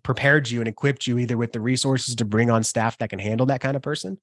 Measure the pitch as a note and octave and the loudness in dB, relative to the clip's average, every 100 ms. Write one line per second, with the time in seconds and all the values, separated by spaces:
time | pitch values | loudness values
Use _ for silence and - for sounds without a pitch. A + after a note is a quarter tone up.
0 | - B2 C#3 D3+ A#2+ A#2+ A2+ - C#3+ B2 | -4 0 4 4 2 -2 -2 0 -2 0
1 | B2+ A#2+ A#2+ A#2 A#2 A2+ A#2 B2+ C#3 B2+ | 0 0 0 0 -2 -2 0 0 2 0
2 | - A#2 G#2+ A2 A#2+ A2+ A2 A#2 A2+ - | -2 -4 0 2 4 4 2 0 -2 -2
3 | A2 G2 G#2 A2+ B2+ C3 C3+ C3+ D3 D3+ | -8 -6 -2 0 0 0 -2 -4 -4 -6
4 | F#3+ F#3+ | -8 -12